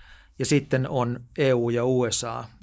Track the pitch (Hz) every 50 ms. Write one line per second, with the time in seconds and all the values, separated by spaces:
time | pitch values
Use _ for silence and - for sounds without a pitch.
0 | - - - - - - _ - 135 - 147 143 147 - 135 131 131 - 160 131
1 | 120 120 120 120 - - - - 147 131 127 120 117 120 117 120 120 127 131 127
2 | 123 110 104 - 123 117 117 123 117 - - -